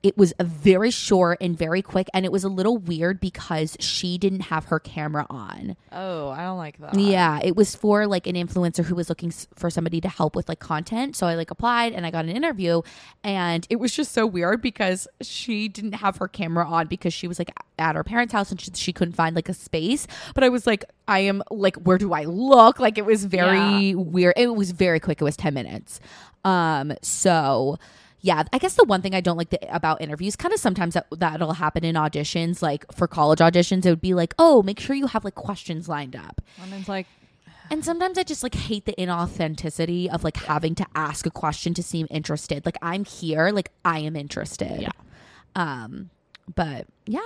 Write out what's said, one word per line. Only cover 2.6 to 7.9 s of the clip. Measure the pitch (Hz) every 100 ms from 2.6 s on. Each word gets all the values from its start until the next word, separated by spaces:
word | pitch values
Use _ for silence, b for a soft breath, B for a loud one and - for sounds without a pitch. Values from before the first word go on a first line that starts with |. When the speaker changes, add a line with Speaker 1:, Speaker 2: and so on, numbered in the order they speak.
| 196 240
Speaker 1:
weird | 175 165 170 190
because | 190 - - 160 160 -
she | - - 180 180
didn't | 196 190
have | 185 160 -
her | 160
camera | - - 151 151 -
on. | 135 104 - - 185 _
Speaker 2:
Oh, | 175 190 170 143
I | 135
don't | 180 185
like | 156 -
that. | 147 196
Speaker 1:
Yeah, | 202 190 170 151
it | 185 175
was | 202
for, | - 214